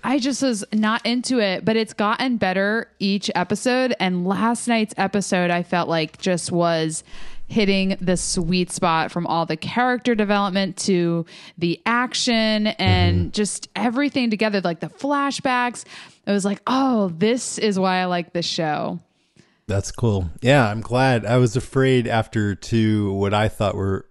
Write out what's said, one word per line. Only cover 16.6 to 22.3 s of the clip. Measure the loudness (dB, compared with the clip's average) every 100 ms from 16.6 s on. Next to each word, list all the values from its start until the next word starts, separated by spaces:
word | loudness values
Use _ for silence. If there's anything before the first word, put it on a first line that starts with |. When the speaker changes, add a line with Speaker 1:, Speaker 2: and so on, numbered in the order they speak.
| 0
Speaker 1:
"Oh, | 2 2 2 0 0
this | 0 0 -2 -2
is | 0 2
why | 2 2
I | 0
like | -2 -2
this | -4 -4
show." | -2 -2 -2 -4 -8 -12 _ _ _ _ _ -4
Speaker 2:
That's | -4 -4
cool. | -2 0 0 -2 -2
Yeah, | 4 4 4
I'm | -2
glad. | -2 0 2 2 2
I | 2
was | 4 0
afraid | -2 0 4 4 2
after | 0 0